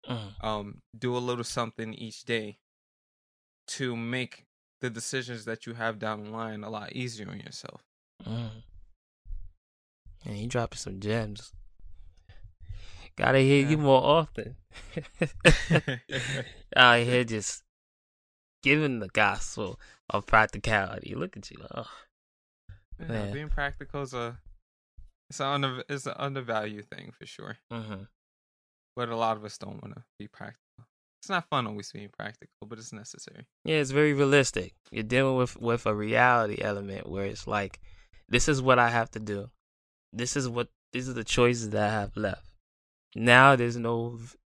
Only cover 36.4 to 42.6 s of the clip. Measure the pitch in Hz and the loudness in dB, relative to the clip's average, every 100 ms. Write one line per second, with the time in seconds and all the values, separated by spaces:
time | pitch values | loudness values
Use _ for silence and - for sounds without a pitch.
36.4 | 107 107 107 101 101 98 - 95 98 110 | 2 -2 -2 -4 -6 -10 -6 -6 -6 -6
37.4 | - 104 98 - - - - - - 120 | -4 -4 -4 -10 -20 -20 -20 -20 0 2
38.4 | 156 135 127 123 120 117 113 110 104 101 | 4 4 6 6 6 4 0 -4 -6 -6
39.4 | 107 _ _ _ _ _ _ 104 120 143 | -8 _ _ _ _ _ _ -6 -4 -2
40.4 | 127 120 120 _ _ 127 127 117 107 - | -2 -4 -6 _ _ -8 -6 -6 -2 4
41.4 | 123 120 107 104 104 107 101 - 101 - | 4 4 -2 0 0 0 -4 -4 -4 -4
42.4 | - _ | -14 _